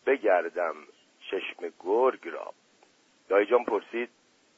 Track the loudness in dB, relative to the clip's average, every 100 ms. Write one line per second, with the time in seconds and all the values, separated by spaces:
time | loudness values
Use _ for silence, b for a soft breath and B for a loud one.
0 | -2 0 4 2 2 -4 -4 -6 -16 _
1 | _ _ -8 -8 -8 -10 -12 -10 -2 2
2 | 2 0 -12 -12 -12 -16 _ _ _ _
3 | _ _ 0 2 4 2 2 -4 -4 -8
4 | -8 _ _ _ _